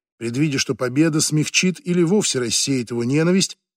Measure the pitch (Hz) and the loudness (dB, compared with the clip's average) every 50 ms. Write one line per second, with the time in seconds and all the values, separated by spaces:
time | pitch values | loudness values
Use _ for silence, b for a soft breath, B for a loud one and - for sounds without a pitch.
0 | _ _ _ _ 113 117 120 131 156 160 135 135 - - 131 - 131 123 123 143 | _ _ _ _ -8 -6 -2 0 0 0 0 -2 -2 -2 -4 -4 -4 -2 2 2
1 | 160 165 156 156 - - 151 156 143 - - - - 185 170 - - 175 175 180 | 2 2 2 0 0 0 0 0 0 0 0 0 0 0 -2 -2 -4 -2 0 2
2 | 170 160 202 214 - - - 131 123 113 98 - - 139 139 127 120 - 120 117 | 2 4 2 2 0 0 -2 -2 -2 -2 -2 -2 -2 0 -2 -2 -2 -4 -4 -4
3 | 117 120 139 151 160 170 185 196 170 - - - _ _ _ | -2 0 2 2 2 4 2 2 2 0 -4 -12 _ _ _